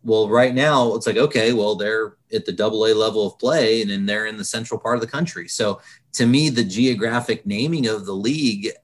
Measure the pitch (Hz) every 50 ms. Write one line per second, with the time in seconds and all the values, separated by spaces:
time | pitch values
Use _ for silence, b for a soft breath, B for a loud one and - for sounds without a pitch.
0 | - 113 110 110 107 101 110 120 127 127 123 127 143 156 147 135 120 117 107 117
1 | - 117 98 110 135 147 - 120 110 117 123 113 101 104 107 92 104 107 110 110
2 | 110 104 _ _ _ _ - 107 - - 92 90 107 110 110 107 110 110 110 107
3 | 110 110 101 107 104 95 - _ - - 214 220 123 110 113 113 110 101 101 98
4 | 98 101 104 107 107 110 107 107 95 - - 113 110 - 117 104 - 113 123 120
5 | 113 113 - 143 175 170 - 92 87 - - - 110 104 95 B B B B B
6 | B _ - - 123 117 127 143 156 156 127 120 113 95 92 110 127 131 123 98
7 | 107 113 117 123 120 - 110 - - 101 101 107 127 156 170 151 123 110 110 107
8 | 95 101 98 95 104 120 143 156 147 120 104 101 98 110 - _